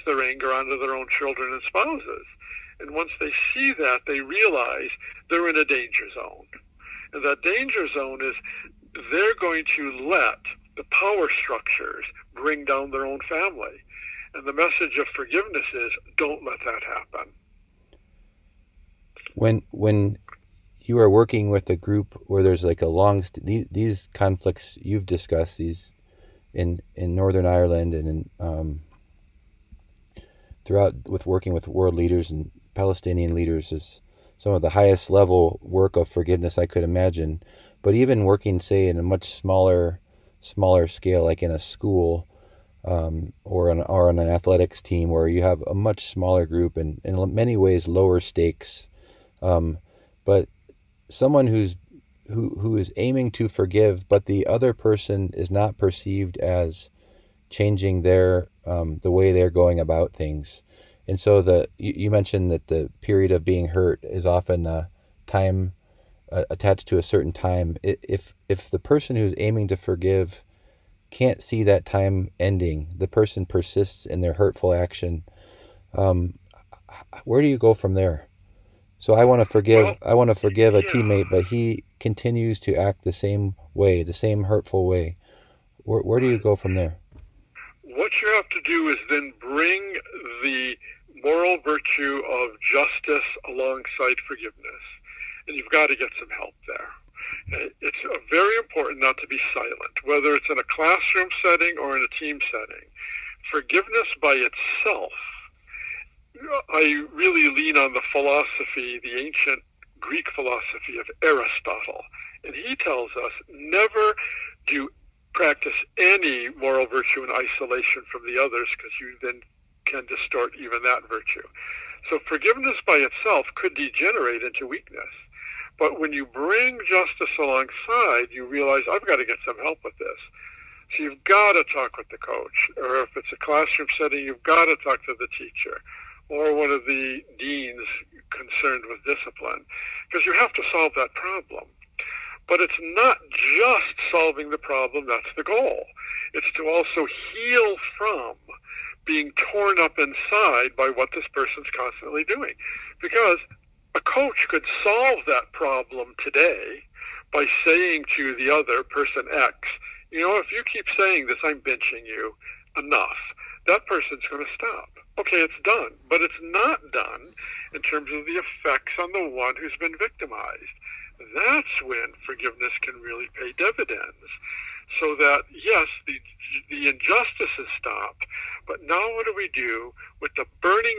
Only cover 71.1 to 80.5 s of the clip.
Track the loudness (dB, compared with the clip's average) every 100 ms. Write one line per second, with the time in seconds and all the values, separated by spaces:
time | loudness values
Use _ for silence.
71.1 | 0 0 0 -4 2 4 4 2 0 2
72.1 | 0 -2 -2 0 2 0 -2 -6 -6 0
73.1 | 2 2 0 -2 -2 0 0 -2 -4 -6
74.1 | -2 0 2 0 2 2 2 0 -4 -6
75.1 | -6 -8 -20 -20 -20 -20 -20 _ 0 2
76.1 | 2 0 -6 _ -20 _ -20 -20 -20 -20
77.1 | -14 0 4 4 6 4 4 2 2 2
78.1 | 0 -6 _ _ _ _ _ _ _ 4
79.1 | 8 8 8 6 4 8 8 8 2 2
80.1 | 4 4 2 2